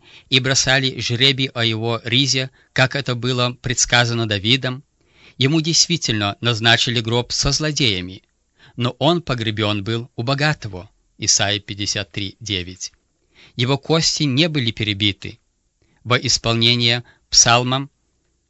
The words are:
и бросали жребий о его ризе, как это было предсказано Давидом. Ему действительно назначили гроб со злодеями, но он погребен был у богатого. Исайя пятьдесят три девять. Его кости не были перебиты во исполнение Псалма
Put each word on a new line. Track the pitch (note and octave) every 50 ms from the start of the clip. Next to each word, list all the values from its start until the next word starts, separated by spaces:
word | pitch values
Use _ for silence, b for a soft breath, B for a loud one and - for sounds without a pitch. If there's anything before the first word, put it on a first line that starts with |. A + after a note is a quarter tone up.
| B B B B B B
и | - C3
бросали | B2+ C3+ C3+ - - C3+ C3 C3+ C3+ C3 - -
жребий | G#2+ - A#2+ A2+ C3 C#3 C#3 B2+ C3+ C3
о | - B2 A2+
его | A2+ A2+ A2 A2 A#2 A#2 A2 -
ризе, | A#2+ A#2 B2+ C#3 B2+ B2 C3 C3 B2+ b b b b _
как | - C3 B2 -
это | C#3 C3+ - B2+
было | A#2+ A#2 B2 B2+ B2 B2 B2 B2 -
предсказано | - B2+ B2 - - - - A#2+ B2 A#2 A#2 A#2 A#2 G#2+
Давидом. | G#2 G2+ F#2+ A2 B2+ C3+ C3 C3 B2+ C3 - _ _ b b b b b b b b b
Ему | B2+ C3+ D#3 D#3+
действительно | D#3 E3 D#3+ - - - E3+ D#3 - - A#2 G#2+ G2+ G2+ G2 -
назначили | - A#2 A#2+ G#2+ A2 A#2 A2+ A#2 - - A#2 A#2+
гроб | A#2 A2+ A#2 B2 A#2+ - -
со | - - C#3+
злодеями, | C#3 - D#3 D3+ D3+ C#3+ D3 A#2 G2 F#2 F2+ F2+ F#2 - - _ _ _ _ _ b b b b b -
но | A#2+ B2 - -
он | - D3+ F3 F3
погребен | E3 - C3+ A#2+ A2 A2+ G#2+ G#2 G#2+ G#2 G#2 G#2 G2
был | A2 A2+ A#2 A#2 - _
у | - A#2
богатого. | B2 C#3 C#3 D3 D3+ D3 - - A2 G2 F2+ F2 - _ _ _ _ _ -
Исайя | G#2+ G2+ - - G#2+ G2 G#2 G#2
пятьдесят | - - G#2+ G2 G#2 F#2+ - G#2+ G2+ - -
три | A2 G2+ F#2+ - _
девять. | A2+ G#2 G#2 F2+ F2+ F2+ F#2 - - - - _ _ _ _ _ b b b b b b b -
Его | A#2+ A#2+ C#3 C3+
кости | - - D3+ E3 D#3 - - - D#3
не | C#3+ B2 C3 E3 F3
были | D3+ D3+ A#2+ A2+
перебиты | - - A2 G#2 G#2 G2+ G#2+ G#2 F#2+ - - G2 F#2+ - _ _ _ _ _ _ _ _ _ _ _ _ _
во | A2 A#2+ B2
исполнение | - B2 - - - A2+ A2+ A2+ A2+ A#2 A#2+ A#2+ A#2+ A#2 A#2 B2 b b b b b _
Псалма | - - - B2 A#2 A#2+ B2 B2+ C3 C3+ C#3 C#3 _ _ _ _ _ _ _ _ _ _ _